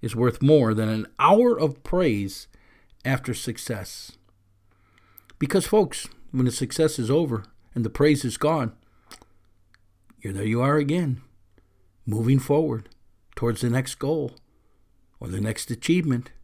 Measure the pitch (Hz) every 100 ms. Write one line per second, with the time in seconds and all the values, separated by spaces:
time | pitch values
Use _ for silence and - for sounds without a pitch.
0 | 117 113 123 - 139 151 117 107 110 110
1 | 107 _ 143 208 247 233 156 135 - 180
2 | 175 104 98 - - - _ _ _ _
3 | 131 135 - 117 - 110 - 110 98 -
4 | - - _ _ _ _ _ _ _ _
5 | _ - _ - 143 196 - - 170 -
6 | - - - 131 127 120 127 - 156 156
7 | 113 139 165 113 98 - _ - 113 -
8 | 147 147 123 - 147 160 117 - _ _
9 | _ - _ _ _ _ _ _ _ _
10 | _ _ 98 98 107 113 131 151 143 170
11 | 165 127 - _ _ _ _ _ _ _
12 | - 107 113 135 135 143 160 120 - -
13 | _ _ _ - 120 110 123 120 127 -
14 | 135 160 131 - _ _ _ _ _ _
15 | _ _ - 95 104 110 - 113 - 175
16 | 160 123 123 -